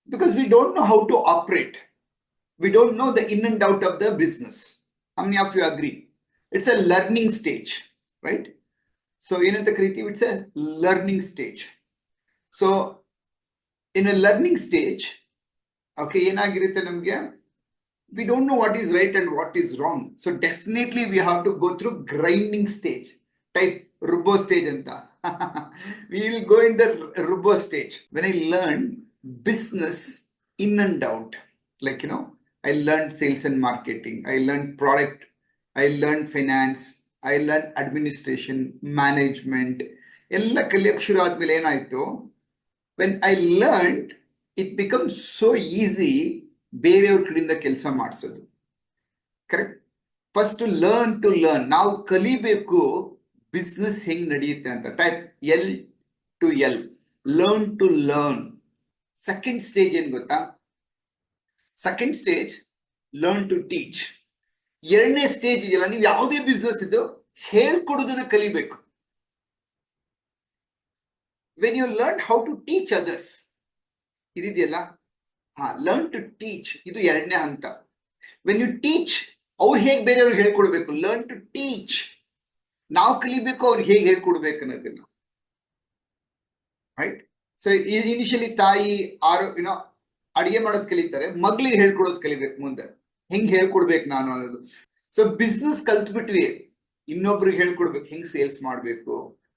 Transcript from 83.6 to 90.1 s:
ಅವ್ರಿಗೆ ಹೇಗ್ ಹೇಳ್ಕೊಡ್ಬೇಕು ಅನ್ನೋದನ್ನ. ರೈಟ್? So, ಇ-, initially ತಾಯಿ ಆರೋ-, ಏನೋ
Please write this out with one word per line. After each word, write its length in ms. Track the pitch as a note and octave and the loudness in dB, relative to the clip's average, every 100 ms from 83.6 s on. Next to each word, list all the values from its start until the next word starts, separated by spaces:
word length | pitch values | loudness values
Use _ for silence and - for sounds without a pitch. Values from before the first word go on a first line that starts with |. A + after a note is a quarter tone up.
| B3 | 2
ಅವ್ರಿಗೆ 260 | A3+ F#3 | 2 6
ಹೇಗ್ 140 | G#3 F#3 | 6 6
ಹೇಳ್ಕೊಡ್ಬೇಕು 540 | F#3 F3+ D#3+ D3+ D3+ | 4 2 0 0 -4
ಅನ್ನೋದನ್ನ. 440 | C3 B2 B2 - - _ _ _ _ _ _ _ _ _ _ _ _ _ _ _ _ _ _ - | -8 -10 -12 -16 -20 _ _ _ _ _ _ _ _ _ _ _ _ _ _ _ _ _ _ -8
ರೈಟ್? 320 | E3+ - _ _ _ _ | -8 -8 _ _ _ _
So, 80 | G3+ | 0
ಇ-, 300 | G3 - G#3+ | 2 2 0
initially 540 | A3+ A#3 A#3+ A#3+ A3+ A3+ | 0 -2 -2 -2 -2 2
ತಾಯಿ 600 | G3 G3 G#3 G3+ F#3 - | 4 4 2 -2 -4 -2
ಆರೋ-, 420 | D#3+ F3+ G3 E3 | 2 2 0 -4
ಏನೋ 320 | F3+ F#3+ - _ _ | -6 -6 -10 _ _